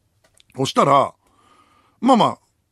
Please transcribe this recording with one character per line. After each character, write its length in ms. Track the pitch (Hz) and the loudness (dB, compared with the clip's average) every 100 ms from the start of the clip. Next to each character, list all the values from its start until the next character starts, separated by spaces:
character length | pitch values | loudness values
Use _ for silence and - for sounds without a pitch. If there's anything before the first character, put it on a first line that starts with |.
| _ _ _ _ _ - | _ _ _ _ _ -10
そ 100 | 135 | -6
し 60 | |
た 120 | - | -2
ら、 280 | 160 139 104 - _ _ _ _ _ _ _ _ | 2 2 0 -6 _ _ _ _ _ _ _ _
ま 140 | 247 | 0
あ 20 | 247 | 2
ま 80 | 143 | 0
あ、 120 | - _ _ _ | -4 _ _ _